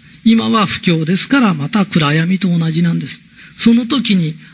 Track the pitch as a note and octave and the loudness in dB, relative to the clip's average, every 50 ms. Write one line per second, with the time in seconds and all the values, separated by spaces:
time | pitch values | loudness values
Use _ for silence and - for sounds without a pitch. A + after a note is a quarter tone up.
0 | - - - - - A3+ A3+ A3+ A3 A3 A3+ A3+ G3+ - - - - F#3 E3+ D#3+ | -20 -20 -12 -2 2 2 2 2 2 0 0 0 0 0 -2 -4 -2 0 0 0
1 | D#3+ D3+ F#3+ F#3 - - - C#4 B3 G#3 F3 D3+ C#3 C#3+ - G#3+ F#3+ - - F3 | 0 -2 -2 -2 0 0 2 2 2 2 0 0 -4 -2 -2 -2 -2 0 0 0
2 | D#3 C#3+ D3 D#3+ E3 E3+ F#3+ F#3 G3 F#3 F3 E3+ D#3+ D#3+ D#3+ E3 F3 E3+ E3+ E3 | 0 2 0 0 0 0 -2 -2 0 0 0 0 -2 -2 -2 0 0 0 -2 -2
3 | D#3 C3+ - - - - - - - - - - - A3+ A#3 A#3 B3+ A#3 D4+ C4+ | -6 -8 -12 -14 -16 -20 -20 -20 -20 -20 -8 -2 2 2 2 2 2 0 -4 -4
4 | - A#3 G#3 F#3 E3 D#3 D#3 - - - | -2 0 0 0 0 -2 -6 -8 -14 -20